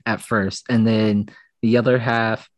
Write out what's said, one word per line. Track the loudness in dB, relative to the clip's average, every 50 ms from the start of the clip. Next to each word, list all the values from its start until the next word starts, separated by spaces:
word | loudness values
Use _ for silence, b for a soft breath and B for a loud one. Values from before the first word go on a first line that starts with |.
| -6
at | -6 -6 -6
first, | -4 -4 -2 -2 -2 -2 -6 -8 -6 -2
and | 0 2 2
then | 2 2 2 2 2 0 0 -2 B B B B B B -4
the | 0 2 2
other | 2 2 2 0
half | 0 0 -2 -2 0 0 -2 -4 -6 -8 _ _